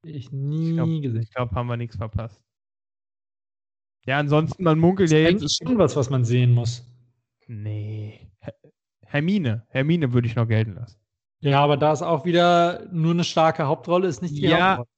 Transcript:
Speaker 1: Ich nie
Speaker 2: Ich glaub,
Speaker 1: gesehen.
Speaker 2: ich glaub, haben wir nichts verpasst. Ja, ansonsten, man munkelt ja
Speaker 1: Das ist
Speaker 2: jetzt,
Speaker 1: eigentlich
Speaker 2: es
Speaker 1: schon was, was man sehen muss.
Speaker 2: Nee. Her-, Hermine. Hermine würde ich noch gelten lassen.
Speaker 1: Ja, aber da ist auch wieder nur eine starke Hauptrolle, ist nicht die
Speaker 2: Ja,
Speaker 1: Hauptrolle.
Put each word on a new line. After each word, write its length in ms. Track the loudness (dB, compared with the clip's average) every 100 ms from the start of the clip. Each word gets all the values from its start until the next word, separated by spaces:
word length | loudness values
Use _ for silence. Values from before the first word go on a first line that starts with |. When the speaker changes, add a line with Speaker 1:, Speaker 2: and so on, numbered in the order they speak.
Speaker 1:
Ich 280 | -14 -14 -12
nie 380 | -8 -6 -4 -2
Speaker 2:
Ich 40 | -2
glaub, 120 | -2 -2
Speaker 1:
gesehen. 200 | -4 -4
Speaker 2:
ich 100 | -6
glaub, 200 | -6 -4
haben 160 | -4 -4
wir 100 | -6
nichts 200 | -8 -10
verpasst. 440 | -8 -8 -10 _ _ _ _ _ _ _ _ _ _ _ _ _ _ _ _ _ -4
Ja, 140 | -2
ansonsten, 440 | 2 0 0 -2
man 160 | 0 4
munkelt 320 | 2 2 2
ja 60 | 4
Speaker 1:
Das 60 | 4
ist 60 |
Speaker 2:
jetzt, 100 | 2
Speaker 1:
eigentlich 100 | -2
Speaker 2:
es 160 | -6 -2
Speaker 1:
schon 80 | 2
was, 180 | 2 2
was 140 | -2
man 140 | 0 0
sehen 280 | 2 4
muss. 360 | 2 0 -8 -16 _ _ _ _ _ -18
Speaker 2:
Nee. 840 | -12 -10 -10 -10 -12 -14 -16 -20 _
Her-, 160 | -20 -20 _ _ _ _ _
Hermine. 600 | -4 0 0 0 -4 -4
Hermine 440 | -4 0 2 2
würde 140 | 2 0
ich 80 | -2
noch 120 | 0
gelten 260 | 0 0
lassen. 260 | -6 -16 _ _ _ _ _
Speaker 1:
Ja, 180 | 0 4
aber 160 | 4 4
da 140 | 2
ist 80 | 0
auch 240 | 0 -2 0
wieder 640 | 4 4 4 2 0 -8
nur 200 | -2 0
eine 120 | 0
starke 440 | 0 2 2 2 -2
Hauptrolle, 400 | -2 0 0 0
ist 140 | -4
nicht 120 | -8 -2
die 60 |
Speaker 2:
Ja, 360 | 2 2 2 0
Speaker 1:
Hauptrolle. 100 | -6